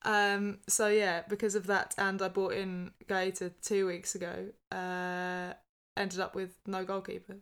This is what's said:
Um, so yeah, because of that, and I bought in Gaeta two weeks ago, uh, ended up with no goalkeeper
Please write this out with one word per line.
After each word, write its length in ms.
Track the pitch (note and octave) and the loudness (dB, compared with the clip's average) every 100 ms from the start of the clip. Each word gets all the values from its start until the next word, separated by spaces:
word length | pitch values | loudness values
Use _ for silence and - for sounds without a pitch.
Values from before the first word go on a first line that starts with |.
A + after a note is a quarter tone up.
Um, 540 | - G#3 G3+ G3+ G3+ G3+ - | 2 4 4 4 0 -4 0
so 200 | - G#3+ | 4 6
yeah, 340 | G#3+ G3 E3+ - | 6 4 0 -2
because 260 | G#3 G#3+ | 0 2
of 120 | G3+ F#3 | 0 2
that, 280 | G3 - - | 0 2 0
and 240 | G3 F#3+ | 0 2
I 60 | F#3+ | 0
bought 240 | F#3 F#3+ | 2 0
in 400 | - F#3+ F3+ F3 - - | 0 -2 -4 -8 -12 -2
Gaeta 440 | F#3+ F#3+ F#3 F3+ - | 0 0 -2 -6 -6
two 240 | - G3+ F#3+ | 0 2 2
weeks 280 | F3 - | 0 -6
ago, 340 | F#3 F3 F3+ G3 - - | -6 -6 -6 -8 -12 -8
uh, 840 | F#3+ F3+ F3+ F3+ F3+ F3+ F3+ F3+ - _ _ _ - | -6 -4 -2 -2 -2 -4 -4 -6 -10 _ _ _ -4
ended 240 | G3 F#3 | -2 -2
up 140 | - | -4
with 200 | G3 F#3 - - | -2 -6 -8 -6
no 180 | F#3+ | -4
goalkeeper 520 | F#3 G3 F#3+ F#3+ F#3 G3 | -2 -4 -4 -10 -10 -18